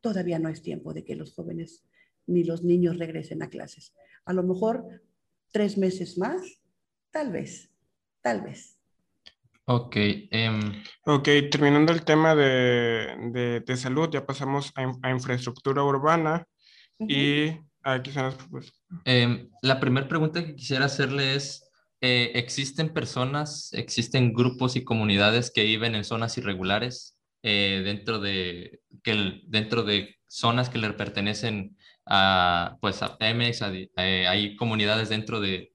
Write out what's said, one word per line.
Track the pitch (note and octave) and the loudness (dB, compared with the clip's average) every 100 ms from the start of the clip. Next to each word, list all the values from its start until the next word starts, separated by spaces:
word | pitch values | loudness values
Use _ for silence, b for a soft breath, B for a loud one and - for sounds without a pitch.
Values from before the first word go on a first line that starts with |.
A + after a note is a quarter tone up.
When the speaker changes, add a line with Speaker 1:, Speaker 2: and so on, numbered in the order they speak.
Speaker 1:
Todavía | A#3 F#3+ F3 E3 | -4 -4 -2 -2
no | D#3+ | -4
es | D#3+ | -6
tiempo | E3+ D3+ D#3+ | -10 -10 -10
de | D#3 | -12
que | D#3+ D#3 | -10 -12
los | D3+ | -12
jóvenes | - E3 E3 E3 - _ _ _ _ - | -12 -10 -10 -12 -16 _ _ _ _ -2
ni | F3 | 0
los | E3+ E3 | 0 -2
niños | F3 F3 F3 E3+ | 2 4 4 0
regresen | E3 D#3+ D3+ D#3 | -6 -8 -10 -10
a | D#3 | -10
clases. | - - - - _ b b | -12 -16 -18 -20 _ b b
A | - | -4
lo | F#3 | 0
mejor | F3+ F#3 A3 A#3+ - - _ _ _ _ _ | 0 2 0 0 -6 -20 _ _ _ _ _
tres | G#3+ G#3 G3+ | 0 0 2
meses | F#3+ F#3 E3+ - | 0 0 -6 -4
más, | G#3 F4+ - _ _ _ _ _ _ | -4 -4 -8 _ _ _ _ _ _
tal | D#4+ C#4+ | -6 -4
vez, | E3+ - - - _ _ _ _ _ | -6 -8 -12 -20 _ _ _ _ _
tal | - G#3+ | -4 -4
vez. | - C3+ - _ _ _ _ _ - _ _ _ | -6 -14 -20 _ _ _ _ _ -20 _ _ _
Speaker 2:
Ok, | - A#2+ - G#2 | -2 -2 0 0
em, | G#2 G#2 - A2+ A2+ G#2+ G#2+ G#2 B B - | 2 0 -2 0 0 0 -2 -6 B B 2
Speaker 3:
Ok, | D3 D3 D3 C#3+ | 2 6 4 4
terminando | D3 C#3+ D3 D#3 | 4 6 6 6
el | E3 | 2
tema | D#3+ D#3 D#3+ | 4 4 6
de, | D#3 C#3 C3 B2 A#2+ A#2+ A2+ G#2+ - A#2+ | 6 6 4 4 4 2 0 -4 -8 -6
de, | B2 A#2+ A#2+ | -4 -2 -2
de | - B2+ | -4 -4
salud, | B2+ C3 D#3+ | -2 0 0
ya | D3 C#3 | -2 -6
pasamos | C3 C3+ C#3 C#3 | -6 -2 -2 -4
a | - | -6
in-, | C3 B2+ | -6 -2
a | C3 | -2
infraestructura | B2+ B2+ B2 B2 A#2+ C#3 C#3 | -2 -2 -4 -4 -4 -2 2
urbana | C#3+ C#3 D3 E3 D#3 E3 - _ b b b _ | 2 2 2 2 2 -2 -4 _ b b b _
Speaker 1:
Ujú. | A3 | -2
Speaker 3:
y | C#3 C#3+ D3 D3+ D#3+ - _ | 2 2 2 0 -4 -14 _
aquí | C3+ C3 C3 | -2 -2 -2
son | C#3 | -4
las | C3 | -4
propuestas. | B2+ - C3+ - _ _ F3 | -6 -14 -14 -14 _ _ -8
Speaker 2:
Em, | - B2 A#2+ A#2 - _ | 2 4 4 0 -6 _
la | C3 C3 | 0 2
primera | - C3 C3+ | 2 2 0
pregunta | D#3+ D#3 E3+ | 0 0 -2
que | D#3+ D3 | -6 -10
quisiera | - C3+ C#3 | -4 0 0
hacerle | - C3 C#3 C3+ C#3 | 0 0 0 0 -2
es, | C#3 - _ _ _ _ | -4 -12 _ _ _ _
eh, | B2+ B2 A#2 | 2 4 4
¿existen | B2 A#2+ - C3+ - D#3 | 0 -2 -6 -6 -2 -2
personas, | D#3 A#2+ - B2+ C#3+ D3 - - | -2 -4 -2 -2 -2 -4 -10 -10
existen | G#2+ A2+ - A#2 C3+ A#2+ | -8 -6 -4 0 2 2
grupos | A2+ B2 B2+ B2+ | 4 2 2 -2
y | B2 | -2
comunidades | B2 A2+ G#2+ G2 G#2 A#2 B2 | -2 0 2 4 4 4 0
que | - | 2
viven | G#2+ A2 A2+ | 2 2 0
en | G#2+ | -2
zonas | G2+ A2+ A2+ - | -4 -4 -2 -4
irregulares, | G#2 F#2 F#2 G#2 B2 B2 - _ _ _ | -4 -2 0 0 -2 -8 -18 _ _ _
eh, | A2+ G#2 G2 F#2+ | 0 2 2 0
dentro | F#2+ G#2 G#2+ A2 | -2 -4 -4 -4
de, | G2+ G2 F2+ F2 F2 - _ - | -2 -2 -4 -6 -14 -20 _ -10
que | - | -2
el, | G#2+ G2 - - | 0 -2 -6 -4
dentro | G#2+ G#2+ A#2 | -2 0 -2
de | G#2 G#2 G2 _ _ | 0 0 -2 _ _
zonas | - A#2+ A#2+ B2 | -2 0 2 -2
que | A#2+ | -2
le | A2 | -4
pertenecen | G2+ G2+ G#2 G2+ G#2 A#2+ G#2+ G2 b b b | -4 -6 -4 -4 -2 -4 -6 -8 b b b
a, | - G2 F#2+ F#2 F2+ F2 F2 - | 0 4 6 6 4 2 -2 -4
pues, | G#2 F#2 | -4 -4
a | G#2 - | -6 -2
Pemex? | A2 A#2 A#2+ A#2 | 0 2 0 -2
A | G#2 | -6
di-, | F#2 F#2 - | -6 -8 -2
eh, | F#2 F#2 F#2 | 0 2 2
hay | G2 G#2 G#2 | 2 0 -2
comunidades | A#2 G#2+ G#2 A2 G#2+ | -2 0 2 0 0
dentro | A2 A2+ A2+ | -4 -4 -4
de | G2+ F#2 F2+ | -2 -4 -8